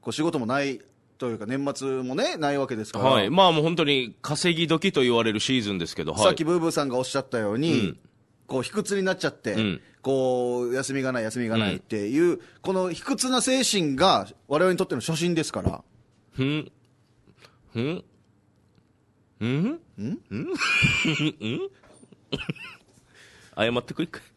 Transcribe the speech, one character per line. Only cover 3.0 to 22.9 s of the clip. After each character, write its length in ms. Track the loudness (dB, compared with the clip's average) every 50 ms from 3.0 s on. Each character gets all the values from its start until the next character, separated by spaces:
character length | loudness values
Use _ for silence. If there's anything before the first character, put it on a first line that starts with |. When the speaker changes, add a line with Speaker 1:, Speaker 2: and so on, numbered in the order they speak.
Speaker 1:
ら。 40 | 4
Speaker 2:
は 180 | 4 6 4 4
い。 80 | 4
ま 160 | 6 6 8
あ、 60 | 8 6
も 80 | 4
う 20 | 2
本 140 | 2 2
当 80 | 2 2
に 320 | 2 2 2 0 -4 -8 _ -6
稼 360 | -4 -4 0 2 2 2 2
ぎ 80 | 2
時 260 | 2 2 2 2 2 4
と 100 | 4 4
言 120 | 6 6
わ 100 | 4 4
れ 80 | 4 2
る 80 | 0
シ 180 | 0 2 0 0
ー 40 | 0
ズ 100 | 0 -2
ン 60 | -2
で 80 | -2
す 80 | -4 -4
け 100 | -6 -4
ど、 100 | -4 2
は 40 | 6
い。 20 | 6
Speaker 1:
さ 80 | 6
っ 40 | 6
き 100 | 4 2
ブ 120 | 2 2
ー 20 | 2
ブ 100 | 2 0
ー 20 | 0
さ 120 | 0 -2
ん 40 | 0
が 80 | -2
お 60 | -2 -2
っ 20 |
し 100 | -2 -4
ゃ 60 | -4
っ 80 | -4 -2
た 100 | -4 -2
よ 140 | 0 0 0
う 60 | 0
に、 140 | 2 2 2
Speaker 2:
う 100 | 2 0
ん。 140 | -2 -4 -8 _ -20 _ _ _ _ _ _ _ -6
Speaker 1:
こ 100 | -4 -4
う、 40 | -4
卑 80 | -2 -4
屈 240 | -4 -4 -2 -2
に 80 | -2 0
な 100 | 0 -2
っ 20 |
ち 80 | 0 -2
ゃ 40 | -4
っ 40 | -6 -4
て、 120 | _ -4 -2
Speaker 2:
う 80 | 0
ん。 200 | 0 0 -2 -4 -10 -18 _ _ -4
Speaker 1:
こ 640 | -2 0 2 2 2 2 0 0 0 0 -2 -2
う、 100 | -2 -2
休 200 | -2 -2 -2 -4
み 80 | -2 -2
が 100 | -2 -2
な 80 | -2
い、 20 | -4
休 160 | -4 -4 -4
み 80 | -2 0
が 80 | 0
な 140 | 0 0 0
い 60 | -2
っ 20 | -4
て 300 | -6 _ -4 -4 -2 0
い 100 | 2 2
う、 60 | 4
Speaker 2:
う 80 | 2 2
ん。 80 | -2 -6 -18 -20 -10
Speaker 1:
こ 120 | -4 -2 -2
の 180 | 0 0 -2
卑 140 | -4 -8 -4
屈 260 | -4 -2 -2 0 0
な 100 | 0 0
精 220 | 2 2 2 2 2
神 320 | 2 2 2 0 0 2
が 320 | 4 4 4 4 4 0 -4 -12 _ _ -2
我 100 | 2 2
々 140 | 4 4 2
に 40 |
と 60 | 0 -2
っ 40 | -2
て 80 | -2
の 40 | -4
初 160 | -4 -4 -4
心 180 | 0 0 0 0
で 100 | 0 -2
す 80 | -2 -4
か 100 | -2 -2
ら。 220 | -2 -2 -4 -12 _ _ -20 _ _ _ _ _ _ _
Speaker 2:
ふ 100 | -2 -2
ん。 300 | -2 -2 -4 -6 -10 _ _ _ _ _ _ _ _ _ _ _ _ -20 _ -20 -20 _ _ _ _ -6
ふ 80 | -4
ん？ 240 | -4 -2 -4 -6 -10 _ _ _ _ _ _ _ _ _ _ _ _ _ _ _ _ _ _ _ _ _ _ _ _ _ _ _
う 60 | -4
ん？ 20 | -2
Speaker 1:
ん？ 320 | -2 0 -2 -2 -4 -6 -12 _ _
Speaker 2:
う 60 | -10 -8
ん？ 160 | -8 -8 -8
<laughs> 100 | _ _
う 80 | -10
ん？ 1200 | -8 -6 -6 -6 -4 -2 -2 0 2 2 2 0 0 0 -2 0 0 -2 -2 -4 -4 -6 -6 -4 -4 -6 -8 _ _ _ -20 -20 -20 -20 _ -20 _ _ _ -10 -10 -8 -8 -10 -10 -10 -20 -20 -20 _ _